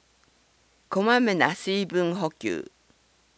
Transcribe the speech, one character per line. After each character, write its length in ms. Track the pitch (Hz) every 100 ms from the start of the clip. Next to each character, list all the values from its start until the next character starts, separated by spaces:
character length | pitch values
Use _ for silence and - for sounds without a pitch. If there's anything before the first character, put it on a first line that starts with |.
| _ _ _ _ _ _ _ _ -
こ 140 | 190
ま 180 | 214 247
め 140 | 240
な 200 | 180 131
水 300 | 180 - 196
分 300 | 185 175 170
補 160 | 180 160
給。 400 | - 110 82 - _ _ _ _ _ _